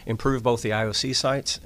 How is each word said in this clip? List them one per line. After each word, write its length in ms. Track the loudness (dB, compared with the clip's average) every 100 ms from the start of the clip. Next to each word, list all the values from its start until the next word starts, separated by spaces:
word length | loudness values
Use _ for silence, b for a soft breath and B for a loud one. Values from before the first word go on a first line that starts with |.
| B
improve 340 | 0 0 2
both 220 | 2 2
the 100 | 2
I 140 | 0 0
O 40 |
C 220 | 0 -2
sites 460 | 0 0 0 -2 -6